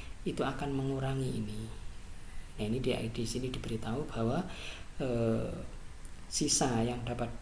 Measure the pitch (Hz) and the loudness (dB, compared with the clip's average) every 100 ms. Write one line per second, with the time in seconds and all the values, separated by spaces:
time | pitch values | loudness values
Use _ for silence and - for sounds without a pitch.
0 | - - - - 131 135 143 135 135 135 | -8 -4 -2 0 0 0 0 0 2 2
1 | 131 135 131 117 107 107 110 - - - | 0 2 0 0 -2 -2 -4 -4 -6 -6
2 | - - - - - - 107 123 127 120 | -8 -8 -6 -6 -6 -2 0 2 2 2
3 | 117 113 113 120 127 - 117 113 113 123 | 0 0 0 0 -2 -2 -2 -2 0 0
4 | 151 117 113 147 185 - - - - - | 0 2 2 2 0 -4 -6 -8 -8 -2
5 | 135 120 113 113 139 - - - - - | 0 4 4 4 2 -2 -6 -6 -8 -8
6 | - - - - 147 - 143 117 117 123 | -10 -8 -4 2 4 6 6 6 4 2
7 | 113 120 120 - | -2 -2 -2 -2